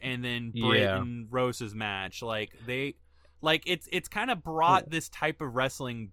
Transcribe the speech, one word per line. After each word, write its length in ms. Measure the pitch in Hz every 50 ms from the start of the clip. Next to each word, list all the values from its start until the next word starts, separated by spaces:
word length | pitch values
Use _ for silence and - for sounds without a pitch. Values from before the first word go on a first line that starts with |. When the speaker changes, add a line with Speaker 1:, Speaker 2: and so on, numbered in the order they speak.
Speaker 1:
and 220 | - 131 127 123 123
then 260 | 123 120 120 120 117
Britt 300 | 110 113 113 117 - -
Speaker 2:
Yeah. 180 | 104 98 95 95
Speaker 1:
and 260 | - 120 120 120 113 107
Rose's 440 | 123 127 127 127 113 - 120 104 104
match. 480 | 110 107 104 98 95 95 92 - - 120
Like, 340 | 113 110 107 107 - - - 113
they, 300 | 120 123 131 139 143 - _ - _ _ - - - _ -
like, 200 | - 156 160 156 -
it's, 200 | 175 180 170 - -
it's 160 | 180 180 - -
kinda 260 | - 214 226 262 233
brought 480 | 170 - 165 160 160 160 170 185 185 170
Speaker 2:
Well 40 | 151
Speaker 1:
this 200 | 160 160 - -
type 320 | - - 156 156 156 -
of 120 | 156 127 117
wrestling 580 | 127 131 131 - - 135 123 120 113 110 95